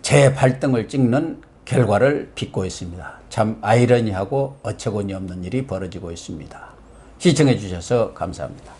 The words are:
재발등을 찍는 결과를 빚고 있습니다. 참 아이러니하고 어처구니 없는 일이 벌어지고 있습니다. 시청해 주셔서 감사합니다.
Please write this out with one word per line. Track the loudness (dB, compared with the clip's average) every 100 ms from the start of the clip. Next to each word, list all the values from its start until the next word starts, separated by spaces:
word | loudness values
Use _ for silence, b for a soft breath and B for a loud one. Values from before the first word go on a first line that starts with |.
재발등을 | 4 6 6 4 2 2 0 0 0
찍는 | 0 2 2 -2 -8 -16 _ -2
결과를 | 0 4 4 4 2 -6 -10
빚고 | -8 -6 -6
있습니다. | -8 -12 -12 -16 -18 -10
참 | -2 0 0
아이러니하고 | 2 4 6 4 4 -2 -2 -2 -4 -6
어처구니 | -10 -6 -4 -4 -6
없는 | -6 -8 -10
일이 | -6 -6 -4
벌어지고 | -6 -8 -10 -12
있습니다. | -12 -12 -14 -14 -18 -20 -20 -20 B B B
시청해 | 2 4 4 2
주셔서 | -2 -10 -2 0 0
감사합니다. | -4 -8 -6 -10 -12 -20 -20